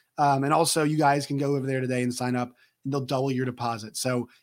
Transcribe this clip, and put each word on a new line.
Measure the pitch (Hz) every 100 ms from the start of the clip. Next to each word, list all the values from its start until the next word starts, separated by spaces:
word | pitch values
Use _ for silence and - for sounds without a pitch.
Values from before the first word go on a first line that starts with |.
| _ -
Um, | 143 139 139
and |
also, | 156 165 165
you | 151 151
guys | 147 143 139
can | 143
go | 139 143
over | 131
there | 131
today | 127 123
and | 123
sign | 120 123 123
up, | 123 _ _ _ 135
and |
they'll | 139
double | 135 135 135
your | 127
deposit. | 127 123 120 113 107 -
So | 127 123 117 _